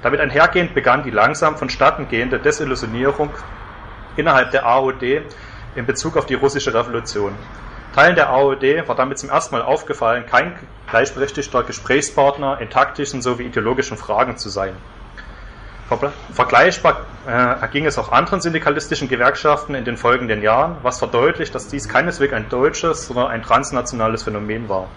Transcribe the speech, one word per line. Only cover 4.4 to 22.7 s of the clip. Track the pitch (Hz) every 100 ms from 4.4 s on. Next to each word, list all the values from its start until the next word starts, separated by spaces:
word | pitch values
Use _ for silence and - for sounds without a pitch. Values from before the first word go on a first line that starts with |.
| 123
der | 135 117
A | 127
O | 131
D | 117 120 143 156 - - - - -
in | 117
Bezug | - 165 165
auf | -
die |
russische | 127 139 143 135
Revolution. | 113 120 117 117 104 101 101 - - - - -
Teilen | - 160 175
der | 139
A | 131
O | 139 135
D | 131 156 151
war | 117
damit | 131 135
zum | -
ersten | 143 -
Mal | 123
aufgefallen, | 117 151 - 135 117 120 113
kein | 123 175 - - - -
gleichberechtigter | 113 135 - 135 - 147 127
Gesprächspartner | 117 - - 131 147 - 139 139 139 139
in | 113
taktischen | 131 139 - 143 135
sowie | 123 123
ideologischen | 123 123 107 127 - 107
Fragen | - 107 131 -
zu | 107
sein. | 98 95 95 - - - - - - - - - - -
Verble-, | 120 143 - -
vergleichbar, | - - 120 165 170 165 143 - - 135
äh, |
erging | 120 123 131 113 143
es | 156 139
auch | -
anderen | 123 170 190
syndikalistischen | 170 160 156 147 - 151 135
Gewerkschaften | 120 123 - 156 147 -
in | 139
den | 120 117
folgenden | 120 123 123 107
Jahren, | 107 117 160 165
was | 123 123
verdeutlicht, | 113 117 139 170 -
dass | 127 -
dies | 139 -
keineswegs | - 170 - 139
ein | 127 110
deutsches, | 123 143